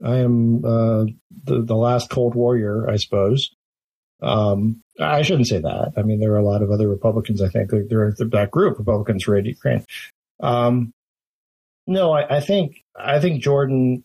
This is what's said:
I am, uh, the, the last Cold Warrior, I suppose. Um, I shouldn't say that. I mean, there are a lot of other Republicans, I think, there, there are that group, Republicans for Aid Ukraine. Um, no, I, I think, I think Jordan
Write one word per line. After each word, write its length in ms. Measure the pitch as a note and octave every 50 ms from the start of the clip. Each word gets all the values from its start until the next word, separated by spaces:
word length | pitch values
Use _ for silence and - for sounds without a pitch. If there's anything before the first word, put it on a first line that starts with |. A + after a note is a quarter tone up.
| -
I 160 | A#2+ B2 C3
am, 440 | B2 B2 A#2+ A#2 A#2 A#2 A#2 A#2 -
uh, 400 | A#2+ A2+ A#2 A2+ A2+ A2+ A2 A2 G#2+ A2 - _ _ - - -
the, 180 | C3+ C3 A#2+ A2+
the 140 | A#2 A2+
last 320 | A2 A#2+ A#2+ B2 B2 - -
Cold 260 | - C3 B2 A#2+ A#2+
Warrior, 540 | A#2+ A#2+ A#2+ B2+ A#2+ G#2+ G2+ G#2 A2 A2+ -
I 80 | A2
suppose. 540 | G#2 - - - G2+ G2 G2+ B2+ C#3 - - - _ _ _ _ _ _ _ _ _ _ _ _ _ -
Um, 600 | - F#2+ A2 G#2 G#2 G2+ G2+ G#2 A2 A2+ - _ _ _ -
I 220 | D#3+ D#3+ D3+ D3 D3+
shouldn't 240 | - F#3 C#3+ A#2+
say 140 | - A2 F2
that. 320 | D#2 C#2 - - - - -
I 60 | - G#2
mean, 160 | G#2+ G#2+ G#2+
there 140 | A2 G#2+ G#2+
are 60 | G#2
a 60 | G#2
lot 180 | G2+ G2+ G#2 G#2+
of 100 | G2+ G#2
other 160 | G#2 G#2+ G#2
Republicans, 520 | G2 F#2 - A2+ G2+ A2+ - - G#2+ G2
I 80 | G2 F#2
think, 220 | - A2+ G#2+ G2
there, 140 | - G#2 G2+ G#2
there 140 | A2+ A2 G#2
are 120 | G#2 G#2 - A2+ A2+
that 200 | - G#2 G#2 G2+
group, 260 | - D#3+ G3+ G3+ - -
Republicans 440 | G#2+ A#2 A2 G2+ G#2 - G#2+ F#2+ -
for 140 | - G#2
Aid 100 | G2+ G2+
Ukraine. 380 | A#2 C#3+ - - C3 A#2+ G#2 - - - - - - _ _ _ _ _ _
Um, 520 | - C#3 A#2+ A#2+ A#2+ A#2+ B2 B2 A#2+ A2+ - _ _ _ _ _ _ _ _ _ _ _ _ _ _ _ _ _ _
no, 260 | - F#3 F#3+ F#3 E3 D#3
I, 260 | D3 D3 - C#3 D3
I 20 |
think, 420 | C#3+ - G3+ G3+ E3+ C#3 - - _ _ _ -
I 220 | G2 - C#3+ D3
think 220 | D3+ F3+ D#3+ C3 A2+
Jordan 600 | C#3+ C#3 C#3 C#3+ C3+ C3+ C3 B2+ B2+ B2+ B2 -